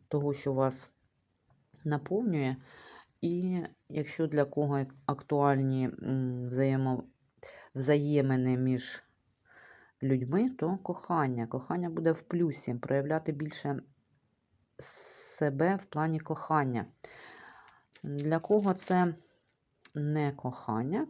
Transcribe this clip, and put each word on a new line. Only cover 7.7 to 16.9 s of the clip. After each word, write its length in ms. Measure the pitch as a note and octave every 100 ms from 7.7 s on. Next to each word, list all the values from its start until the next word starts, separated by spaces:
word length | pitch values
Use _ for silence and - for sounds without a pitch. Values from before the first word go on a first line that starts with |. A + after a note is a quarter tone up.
| C3+
взаємини 840 | C3 D3 D3 D3 C3+ C3 B2+ B2+
між 460 | C3 B2+ - - - _ _ _ _ - - - - -
людьми, 460 | C3+ C3 B2+ F3+ B3+
то 280 | B3+ D#3+ F#3+
кохання. 720 | - F3 - E3+ C3+ A#2+ A2+
Кохання 420 | C3 - E3+ F3
буде 220 | E3 E3
в 100 | D#3+
плюсі, 520 | - F3 E3 C3+ -
проявляти 580 | A#2+ - C#3 C#3+ D#3 D#3+
більше 500 | C#3+ D3+ - C#3+ C#3 - _ _ _ _ _ _ _ _ -
себе 960 | - - - - - - D3 C#3 E3+ F#3+
в 100 | -
плані 340 | D3+ D#3 D#3
кохання. 680 | D#3 D#3 - D#3 C3 A#2+ -